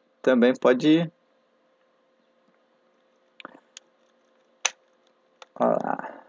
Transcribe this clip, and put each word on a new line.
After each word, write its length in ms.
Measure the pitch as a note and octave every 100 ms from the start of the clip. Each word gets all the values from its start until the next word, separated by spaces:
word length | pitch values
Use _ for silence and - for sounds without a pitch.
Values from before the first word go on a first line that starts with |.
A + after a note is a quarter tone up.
| _ _
também 320 | - B2+ A#2+ B2+
pode... 520 | B2 B2+ D3 D#3+ E3+ - _ _ _ _ _ _ _ _ _ _ _ _ _ _ _ _ _ _ _ _ _ - - - _ - _ _ _ _ _ _ _ _ - - _ _ _ _ _ - - -
Olha 180 | A#1+ G#1+
lá. 380 | - - - -